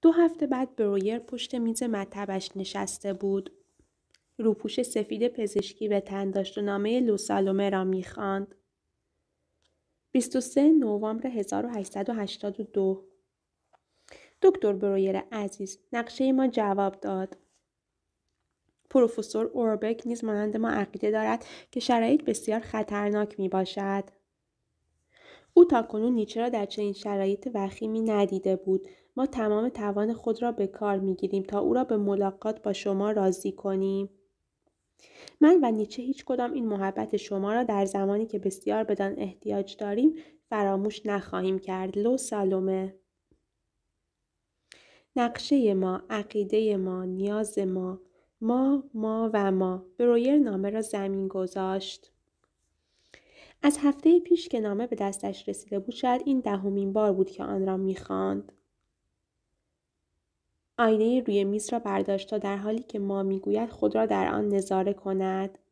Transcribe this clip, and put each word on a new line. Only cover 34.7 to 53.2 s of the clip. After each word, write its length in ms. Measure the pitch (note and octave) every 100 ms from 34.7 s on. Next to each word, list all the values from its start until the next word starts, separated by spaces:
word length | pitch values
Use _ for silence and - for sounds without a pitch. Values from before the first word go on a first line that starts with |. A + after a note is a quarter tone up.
| _ _ _ - - - _
من 200 | D4+ F4+
و 80 | B3+
نیچه 320 | G#3+ G#3+ -
هیچ 220 | B3 C4+
کدام 280 | - B3+ A#3+
این 140 | C#4 A3+
محبت 500 | G3+ G3 G3 A3 G#3
شما 360 | - G3 G3
را 100 | A3+
در 220 | A#3+ G3+
زمانی 420 | G3 G3 G3 G3+ A3
که 120 | G3+
بسیار 460 | F#3+ F#3+ G3+ G#3+
بدان 300 | A3 G3+ G3 G3+
احتیاج 580 | G3+ - G#3 G3+ G3 -
داریم 380 | G3+ G#3 D4 D#4+ - _ _
فراموش 580 | A3 G3 G3 G#3 - G#3+
نخواهیم 520 | G3+ F#3 F#3 F#3 F#3+
کرد. 400 | F#3+ F#3 F#3 G3+
لو 180 | A3 C4
سالومه. 800 | - G#3+ G3 F#3+ F#3+ F#3+ F#3+ F#3+ _ _ _ _ _ _ _ _ _ _ _ _ _ _ _ _ _ - _ _ _ -
نقشهٔ 580 | A#3+ A#3+ - C#4+ A3+
ما، 280 | F#3+ F#3 F#3 -
عقیدهٔ 680 | G#3+ G#3 G#3+ G3 G#3+ A3 G3+
ما، 280 | F#3 F#3
نیاز 540 | F#3 F#3 G3 G#3 G#3+ G#3
ما، 420 | F#3+ F#3 F#3 F#3 - _ _ _
ما، 440 | A3+ B3 C4+ C#4+ C#4
ما 360 | A3 A3 A3 A3+
و 200 | G#3+ G3
ما. 340 | F#3+ F#3 F#3 - -
برویر 400 | A#3+ A#3 B3 D4
نامه 320 | B3 F#3+ G3
را 120 | A3
زمین 460 | A3 G#3 G3 G3 F#3+
گذاشت. 840 | F#3+ F#3 G3 F#3+ F#3+ F#3+ - _ _ _ _ _ _ _ _ _ _ _ -